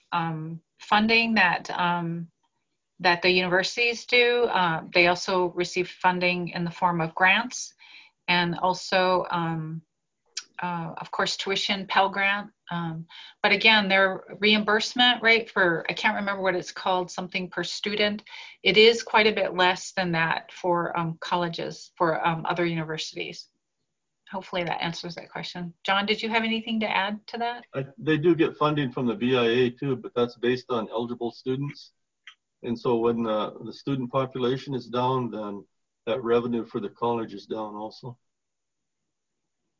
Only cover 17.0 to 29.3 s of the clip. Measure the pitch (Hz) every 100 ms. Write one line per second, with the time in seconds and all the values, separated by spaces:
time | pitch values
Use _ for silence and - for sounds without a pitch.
17 | 180 - 185 190 180 - 175 - 208 208
18 | 208 208 - - - - 196 190 220 233
19 | - 226 214 202 190 175 180 185 - -
20 | 180 165 165 - - - 180 175 170 -
21 | 165 165 - 180 170 165 147 165 - -
22 | 170 156 170 165 - 175 170 165 156 156
23 | - - 175 170 - _ _ _ _ _
24 | _ _ - 196 185 185 170 - 170 165
25 | 180 170 - 170 165 180 175 - - 196
26 | 208 214 220 226 226 226 220 220 214 -
27 | 196 214 - 233 233 240 - 139 139 -
28 | 135 156 170 160 147 - 151 151 135 143
29 | 123 104 123